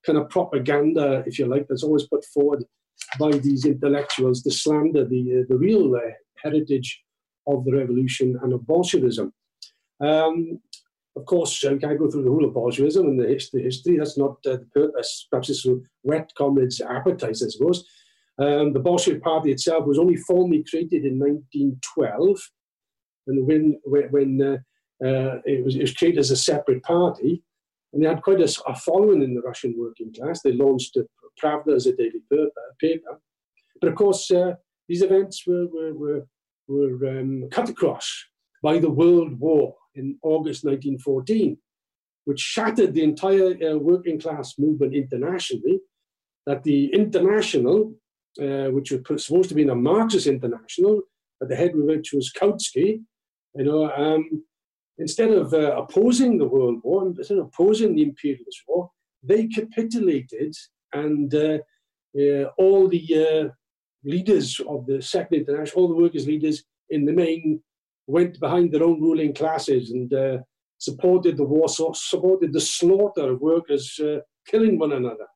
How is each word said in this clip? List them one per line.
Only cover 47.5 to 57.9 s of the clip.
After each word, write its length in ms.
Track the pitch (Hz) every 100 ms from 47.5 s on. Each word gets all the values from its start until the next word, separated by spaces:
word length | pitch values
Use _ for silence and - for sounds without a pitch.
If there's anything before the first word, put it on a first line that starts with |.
| 147 123 196 220 - _ _ _ -
uh, 280 | 143 139 135
which 200 | 135 139
was 340 | 131 - 151 -
supposed 220 | 180 180
to 60 | 151
be 80 |
a 120 | 143 120
Marxist 520 | 131 202 226 202 147
international, 760 | 135 127 117 - - 190 214 190 _ _ _
at 80 | 127
the 60 | 127
head 140 | 175 160
of 80 |
which 280 | 147 156 -
was 200 | 143 127
Kautsky, 680 | - 202 202 - 127 190 220 - _ _ _ _ 139
you 80 |
know, 280 | 139 156 151
um, 520 | 143 151 160 156 156 - _ _ _ _ -
instead 320 | 156 - 226
of, 240 | 202 139
uh, 240 | 156 147 123
opposing 600 | - 190 233 240 254 196
the 100 | 135
World 320 | 135 123 117
War, 220 | 120 190 185
instead 320 | 175 131 196
of 80 | 139
opposing 500 | - 185 220 214